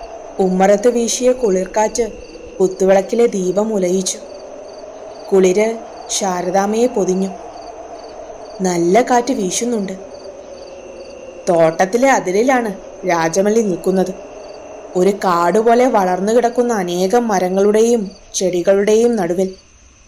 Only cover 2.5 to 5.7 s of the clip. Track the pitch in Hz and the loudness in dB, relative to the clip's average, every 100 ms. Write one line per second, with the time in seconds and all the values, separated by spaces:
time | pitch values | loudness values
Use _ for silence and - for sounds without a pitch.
2.5 | - 185 - 190 196 190 233 240 202 180 | 0 0 2 4 4 2 2 2 2 -2
3.5 | 185 220 208 180 190 185 - - - - | 0 0 0 0 0 -2 -6 -12 -16 -16
4.5 | - - - - - - - - 190 185 | -16 -18 -18 -18 -18 -18 -16 0 4 4
5.5 | 190 220 | 4 0